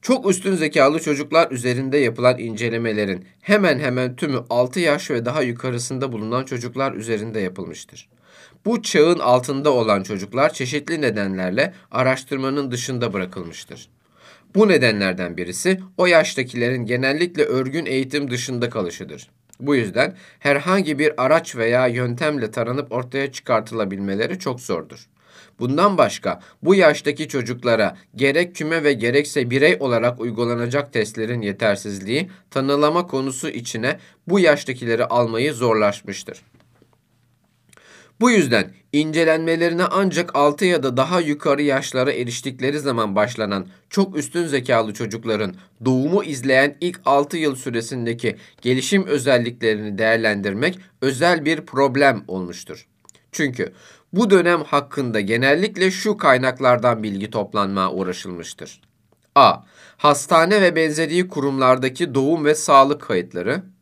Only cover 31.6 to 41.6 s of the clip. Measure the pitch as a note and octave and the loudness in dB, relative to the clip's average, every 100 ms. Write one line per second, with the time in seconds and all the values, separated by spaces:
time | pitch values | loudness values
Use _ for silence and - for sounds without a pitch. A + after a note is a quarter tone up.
31.6 | A2 G2 G#2 G2 G2 C3 F#3 - _ D3 | 0 0 -4 -10 -4 -4 -4 -12 _ -4
32.6 | C3+ C#3+ D3 E3+ F3 C3+ C3+ B2+ D#3+ - | 0 2 2 0 -2 -4 -6 -6 -8 -8
33.6 | A#2+ A#2 A#2+ D#3 - _ - G3 E3+ D3 | -8 -4 -4 -6 -12 _ 0 4 6 4
34.6 | - B2 A#2 A2+ B2 B2 A#2 A2+ C#3+ B2+ | 0 -8 -2 0 2 2 0 0 -2 0
35.6 | A#2+ A2 G#2 G2+ - G2 - - _ _ | 2 2 2 -2 -10 -12 -12 -18 _ _
36.6 | _ _ _ _ _ _ _ _ _ _ | _ _ _ _ _ _ _ _ _ _
37.6 | _ _ _ - _ _ A#3+ A3 C#3 A2+ | _ _ _ -20 _ _ 4 4 4 2
38.6 | F#2 - _ D3 D#3 D#3 E3 D#3+ D#3+ E3 | 0 -10 _ -2 0 2 2 2 2 0
39.6 | E3+ E3+ F3+ F#3 G3 D#3+ F3+ C3+ D3 D3 | 0 0 0 2 2 0 -2 2 2 2
40.6 | F#3 E3+ C3 B2 C3+ F3+ D#3+ C#3+ D#3 C#3 | 0 2 0 0 0 0 0 -2 0 0